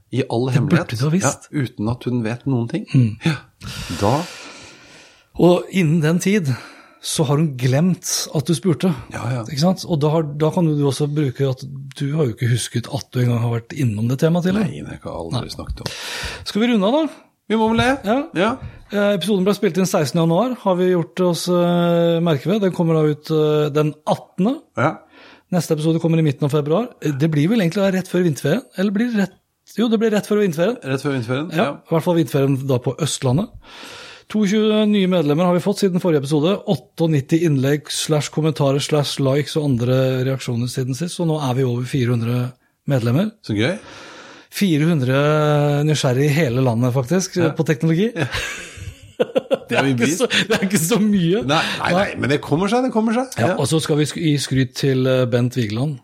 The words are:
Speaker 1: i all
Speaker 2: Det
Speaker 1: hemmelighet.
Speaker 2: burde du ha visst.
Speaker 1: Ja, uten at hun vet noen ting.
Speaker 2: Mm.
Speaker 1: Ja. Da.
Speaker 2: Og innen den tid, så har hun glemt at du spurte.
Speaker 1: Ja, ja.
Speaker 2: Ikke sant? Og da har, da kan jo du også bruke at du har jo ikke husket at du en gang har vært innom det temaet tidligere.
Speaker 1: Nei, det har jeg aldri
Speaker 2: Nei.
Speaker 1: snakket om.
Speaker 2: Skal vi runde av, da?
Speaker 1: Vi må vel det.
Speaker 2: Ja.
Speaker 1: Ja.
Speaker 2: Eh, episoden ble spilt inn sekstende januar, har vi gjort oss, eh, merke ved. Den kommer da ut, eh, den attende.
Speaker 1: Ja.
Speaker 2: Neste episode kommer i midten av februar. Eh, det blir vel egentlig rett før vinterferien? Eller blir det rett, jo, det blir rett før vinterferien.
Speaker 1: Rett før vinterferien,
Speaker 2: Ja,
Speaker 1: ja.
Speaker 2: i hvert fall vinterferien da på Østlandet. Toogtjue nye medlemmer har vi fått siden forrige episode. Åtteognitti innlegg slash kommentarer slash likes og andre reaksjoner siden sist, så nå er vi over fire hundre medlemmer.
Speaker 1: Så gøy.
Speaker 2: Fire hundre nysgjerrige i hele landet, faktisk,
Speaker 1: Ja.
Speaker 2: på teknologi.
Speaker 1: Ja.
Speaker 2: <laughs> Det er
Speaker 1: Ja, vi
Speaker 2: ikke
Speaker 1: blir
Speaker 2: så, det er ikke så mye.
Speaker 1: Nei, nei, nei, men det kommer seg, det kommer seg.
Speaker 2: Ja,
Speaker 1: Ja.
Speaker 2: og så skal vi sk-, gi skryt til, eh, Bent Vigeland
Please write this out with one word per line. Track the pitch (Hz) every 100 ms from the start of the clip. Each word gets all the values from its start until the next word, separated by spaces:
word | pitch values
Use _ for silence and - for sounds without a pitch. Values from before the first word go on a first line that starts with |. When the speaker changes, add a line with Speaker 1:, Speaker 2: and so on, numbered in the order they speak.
| _
Speaker 1:
i | 120 -
all | 117 131
Speaker 2:
Det | 123
Speaker 1:
hemmelighet. | 143 160 180
Speaker 2:
burde | 110
du | 151
ha |
visst. | 185 139 - -
Speaker 1:
Ja, | 151
uten | 120 - 107
at | 123
hun | 123 123
vet | 110 123 139
noen | 123 117
ting. | 170 -
Speaker 2:
Mm. | 139 113 104
Speaker 1:
Ja. | 160 139 - _ - - - 80
Da. | 101 143 175 - - - - - - - - _ _
Speaker 2:
Og | - 175 175 -
innen | 190 151 165
den | 151 175
tid, | 190 208 143 120 - - - _
så | - -
har | 139 147
hun | 160 123
glemt | 127 135 185 165 - - -
at | 160 151
du |
spurte. | 160 190 139 185 127 -
Speaker 1:
Ja, | - 113
ja. | 123
Speaker 2:
Ikke | 110 139
sant? | 180 - -
Og | 156
da | 151
har, | 165 147
da | 147 156
kan | 180 160
jo | 147
du | 143
også | 123 147
bruke | 147 139 - 135
at | 127 135 135 139
du | - 139 156
har | 131
jo |
ikke | - 117
husket | 120 - 120 -
at | 120 -
du | 127
en | 123
gang | 117
har | 117
vært | 117 - -
innom | 123 104 120
det | 135
temaet | 165 175 175
tidligere. | 208 160
Speaker 1:
Nei, | -
det | - -
har | -
jeg | 87
aldri | 82 120
Speaker 2:
Nei. | 78
Speaker 1:
snakket | - - -
om. | 107 - - - - -
Speaker 2:
Skal | - 202
vi | 240
runde | 220 196
av, | 294
da? | 302 - - _
Speaker 1:
Vi | - 220
må | 220
vel | 226
det. | 240 269 196
Speaker 2:
Ja. | 254 320
Speaker 1:
Ja. | 156 220 262 - - -
Speaker 2:
Eh, | 202 202 202
episoden | 180 196
ble | 190
spilt | 196 196 165
inn | 185
sekstende | 185 143 170
januar, | 165 170 254 233
har | 196 180
vi | 185
gjort | 180 165 -
oss, | 180 165 180
eh, | 175 175 175 175 170 170 165
merke | 170 139 156
ved. | 214
Den | 190
kommer | - 165 160
da |
ut, | 151 147 -
eh, | 156 151 151 151
den | 147 151 147 -
attende. | - - - 208 311 - 113
Speaker 1:
Ja. | 147 196 - - - - -
Speaker 2:
Neste | 180 - 151
episode | 160 165
kommer | 165 160
i |
midten | 156 -
av | 147
februar. | 151 147 180 247 -
Eh, | 151
det | 131 165
blir | 147 165
vel | 233
egentlig | 165 202 196
rett | 185 -
før | 180
vinterferien? | 180 127 139 220 - -
Eller | 208
blir | 202 240
det | 214 185
rett, | - _ _ _ -
jo, | 233
det | 220
blir | 226
rett | 208 -
før | 208
vinterferien. | 202 151 190 247
Speaker 1:
Rett | 135 131
før | 147 131
vinterferien, | 113 131 175
Speaker 2:
Ja, | 160
Speaker 1:
ja. | 226 -
Speaker 2:
i | -
hvert | 165
fall | 180 170
vinterferien | 139 143 139 131 135
da | 123
på | 131 -
Østlandet. | 151 - 131 135 226 - - - - - - - -
Toogtjue | 214 196 220 214 214 214
nye | 208 185
medlemmer | 180 147 147
har | 180
vi | 180
fått | 190 202
siden | 196 175
forrige | 180 151
episode. | 135 151 165 202
Åtteognitti | - 185 - - 165 147 131 165
innlegg | 170 139 139 147 -
slash | - - 151 -
kommentarer | 156 160 147 139 139
slash | - 151 135 -
likes | 135 143 147 156
og | 147
andre | 117 123 131 131 127
reaksjoner | 131 131 - 117 123
siden | 135 127 131
sist, | 170 -
så | 165
nå | 156
er | 135
vi | 123
over | 127 120
fire | 123 139 117 117
hundre | 113 123 123 - _ _ -
medlemmer. | 131 117 135 - -
Speaker 1:
Så | -
gøy. | 104 127 208 - - - - - - -
Speaker 2:
Fire | - 202 147 160
hundre | 156 123 135 147 151 151 147 147 143
nysgjerrige | 151 139 139 127 147
i |
hele | 143 135 127
landet, | 131 113 123
faktisk, | 131 123 185 185 180
Speaker 1:
Ja. | 165
Speaker 2:
på | 156 160
teknologi. | 147 165 165 226
Speaker 1:
Ja. | 190 123
Speaker 2:
<laughs> | - - - - - - - - - - - - - -
Det | 120
er |
Speaker 1:
Ja, |
vi | 135
Speaker 2:
ikke | 120
Speaker 1:
blir | 127 180
Speaker 2:
så, | 240
det | - 190 220
er | 190
ikke | 202
så | 165 214
mye. | 214 202 165 214 135
Speaker 1:
Nei, | 160 208 -
nei, | -
nei, | 180 190 -
men | 117
det | 143
kommer | - 147 196
seg, | 247
det | 262
kommer | 214 226
seg. | 226 262 -
Speaker 2:
Ja, | 151
Speaker 1:
Ja. | 190
Speaker 2:
og | 135
så | 156
skal | - 147
vi |
sk-, | 147 -
gi | 160 143
skryt | - 131 127
til, | - 139 131 131
eh, | 131 120
Bent | 120 123
Vigeland | 131 104 110 151 131